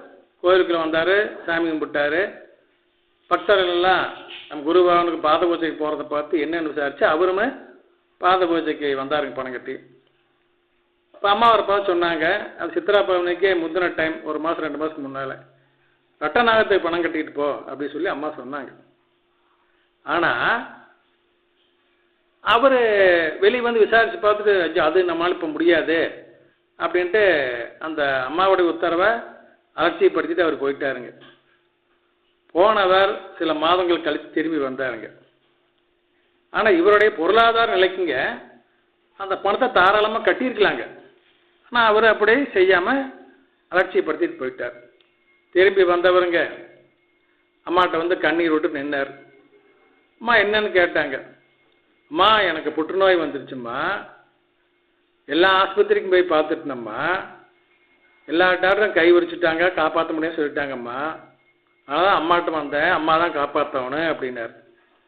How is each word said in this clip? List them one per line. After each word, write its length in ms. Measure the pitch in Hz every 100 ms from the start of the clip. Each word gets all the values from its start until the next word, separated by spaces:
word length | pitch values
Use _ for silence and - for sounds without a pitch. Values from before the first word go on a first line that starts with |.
| - - _ _
கோயிலுக்குள்ள 420 | 180 185 170 170
வந்தாரு, 600 | 160 160 170 202 214 - -
சாமி 240 | 165 165
கும்பிட்டாரு. 680 | 156 143 151 147 160 214 - - _ _ _ _ _ _ _ -
பக்தர்கள் 420 | 175 170 202 180
எல்லாம் 440 | 175 180 175 131 - - - -
நம்ம 160 | 151
குரு 160 | 147 175
பகவானுக்கு 400 | 180 175 175 165
பாத 260 | 151 165 175
பூஜைக்கு 400 | 165 160 147 151
போறதை 220 | 147 143
பார்த்து 300 | 147 147 170
என்னன்னு 340 | 147 170 156
விசாரிச்சு 340 | 143 143 139 208
அவருமே 600 | 156 185 190 247 269 - - _ _ _ _
பாத 280 | 180 185 175
பூஜைக்கு 500 | 165 151 147 147 135
வந்தாருங்க 380 | 135 151 139
பணம் 180 | 131 127
கட்டி. 240 | 123 - 135 - _ _ _ _ _ _ _ _ _ _ _ _
அப்ப 180 | - 202
அம்மா 140 | 208 233
அவரை 180 | 214
பார்த்து 300 | 196 202 196
சொன்னாங்க, 640 | 175 170 165 160 208 226 -
அது 240 | 165 175
சித்ரா 180 | 170 202
பௌர்ணமிக்கே 560 | 185 180 175 175 196
முந்தின 400 | 180 165 170 175
டைம், 300 | 165 160 156
ஒரு 140 | - 151
மாசம் 240 | 156 160
ரெண்டு 220 | 156 143
மாசத்துக்கு 260 | 156 156 135
முன்னால, 280 | 135 135 135 - _ _ _ _ _ _ _
"ரட்டநாகத்துக்கு 600 | 156 240 233 220 208 190
பணம் 220 | 165 170
கட்டிட்டு 280 | 165 160 147
போ" 300 | 139 147 117 -
அப்படின்னு 260 | 131 143
சொல்லி 140 | 147 185
அம்மா 280 | 143 151 147
சொன்னாங்க. 340 | 123 143 120 - _ _ _ _ _ _ _ _ _ _ _ _
ஆனா 280 | 135 165 160 120 156 226 262 - - _ _ _ _ _ _ _ _ _ _ _ _ _ _ _
அவரு 380 | 196 226 269 254 226 208 185 170 160 -
வெளிய 220 | 196 247
வந்து 180 | 240 233
விசாரிச்சு 360 | 202 226 226 -
பார்த்துட்டு, 460 | 208 208 208 196
"ஐயோ, 200 | 160 165
அது 200 | 156 180
நம்மளால 240 | 180 170 175
இப்ப 180 | 170 165
முடியாது" 800 | 151 170 165 143 165 123 - - - _ _ _ -
அப்படின்ட்டு 440 | 170 175 180 220 196 156 127 120 117 -
அந்த 480 | 160 151 143 135 127
அம்மாவுடைய 320 | 160 190 185
உத்தரவை 480 | 170 165 175 165 202 233 - - - _ _ -
அலட்சியப்படுத்திட்டு 640 | 165 165 190 165 151 170
அவர் 220 | 165 139
போயிட்டாருங்க. 520 | 139 139 143 127 120 - - _ _ _ _ _ _ _ _ _ _ _ _
போனவர் 680 | 160 208 214 185 190 196 214 - -
சில 160 | 165
மாதங்கள் 460 | 151 160 185 175 170
கழிச்சு 300 | 160 151 -
திரும்பி 280 | 165 156 156
வந்தாருங்க. 520 | 135 131 131 113 104 - _ _ _ _ _ _ _ _ _ _ _ _ _
ஆனா 180 | 170 214
இவருடைய 460 | 170 185 208 214
பொருளாதார 600 | 208 165 220 233 226 226 185
நிலைக்குங்க 680 | 185 185 175 131 180 240 - - _ _ _ _ _ -
அந்த 220 | 196 185
பணத்தை 340 | 196 208 254
தாராளமா 520 | 190 185 214 214 226
கட்டியிருக்கலாங்க. 760 | - - 254 226 180 135 107 - - _ _ _ _ _ _
ஆனா 140 | 240 226
அவரு 200 | 208 226
அப்படி 260 | 208 208
செய்யாம 800 | 247 277 196 185 185 190 269 269 - - _ _ _ _
அலட்சியப்படுத்திட்டு 680 | 175 185 196 156 151 170 -
போயிட்டார். 340 | 131 - 123 - - _ _ _ _ _ _
திரும்பி 320 | 175 196 190
வந்தவருங்க 680 | 175 175 180 180 180 170 127 101 - - _ _ _ _ _ _ _ _ -
அம்மாட்ட 300 | 175 175 160
வந்து 220 | 170 180
கண்ணீர் 320 | 156 165 165
விட்டு 180 | 156 151
நின்னார். 420 | 147 143 139 139 - - _ _ _ _ _ _ _ _ _
அம்மா 160 | 226 233
என்னன்னு 340 | 202 214 208
கேட்டாங்க. 520 | 180 175 170 147 131 - _ _ _ _ _ _ _ _
"அம்மா, 300 | 156 202 214
எனக்கு 320 | 185 160 147
புற்றுநோய் 440 | 151 156 185 190 175
வந்துருச்சும்மா, 920 | 147 139 139 135 117 127 170 208 - - _ _ _ _ _ _ _ _ _ _ -
எல்லா 240 | 151 190
ஆஸ்பத்திரிக்கும் 600 | 190 190 208 208 208 190
போய் 300 | 180 180 156
பார்த்துட்டேனம்மா, 840 | 156 160 143 127 110 113 156 190 196 - _ _ _ _ _ _ _ _ -
எல்லா 260 | 160 185
டாக்டரும் 400 | 180 185 202 208
கை 200 | 170 170
விரிச்சுட்டாங்க, 600 | 175 170 - 170 160 185
காப்பாத்த 400 | 180 156 160 165
முடியும்னு 260 | 160 160 165
சொல்லிட்டாங்கம்மா, 800 | 147 147 139 127 117 123 151 - - _ _ _ _ _ -
அதனால 320 | 147 190 180
அம்மாட்ட 320 | 160 175 170
வந்தேன், 400 | 160 143 147 165
அம்மா 260 | 175 160 160
தான் 200 | 170 151
காப்பாத்தவனு" 800 | 143 156 143 139 127 147 165
அப்படின்னாரு. 400 | 147 131 123 117 - _ _ _ _